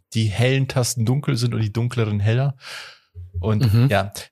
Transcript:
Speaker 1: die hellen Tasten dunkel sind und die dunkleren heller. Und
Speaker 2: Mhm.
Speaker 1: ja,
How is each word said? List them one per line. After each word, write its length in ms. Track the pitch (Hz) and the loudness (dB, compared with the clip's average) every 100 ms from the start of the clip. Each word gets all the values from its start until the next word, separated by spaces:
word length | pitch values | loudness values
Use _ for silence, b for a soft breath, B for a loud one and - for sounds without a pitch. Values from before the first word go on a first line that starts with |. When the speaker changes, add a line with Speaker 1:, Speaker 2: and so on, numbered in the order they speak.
| _ | _
Speaker 1:
die 120 | 113 110 | -2 0
hellen 420 | 92 127 135 131 | 2 2 2 0
Tasten 360 | 135 117 120 117 | -2 -2 0 0
dunkel 300 | 139 143 120 | 0 -2 -2
sind 180 | 120 113 | -2 -2
und 60 | |
die 120 | 107 | -2
dunkleren 460 | 113 120 117 107 104 | -2 -2 -2 0 0
heller. 380 | 104 120 139 B B B B B B - - - | 2 2 0 B B B B B B -20 -12 -4
Und 340 | 107 107 117 | 0 2 4
Speaker 2:
Mhm. 140 | 117 135 | 4 4
Speaker 1:
ja, 220 | 98 101 B B | 2 -2 B B